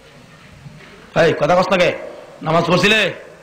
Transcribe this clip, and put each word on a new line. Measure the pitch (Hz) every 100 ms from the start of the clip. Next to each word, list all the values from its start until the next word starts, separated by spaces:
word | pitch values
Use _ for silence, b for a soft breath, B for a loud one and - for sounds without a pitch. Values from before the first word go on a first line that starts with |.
| - - - - - - - - - - - 160 165
এই |
কথা | - 147 180
কস | -
না | 190
কে? | 165 - - - - -
"নামাজ | 156 165
পড়ছিলে?" | 160 175 208 220 190 - - -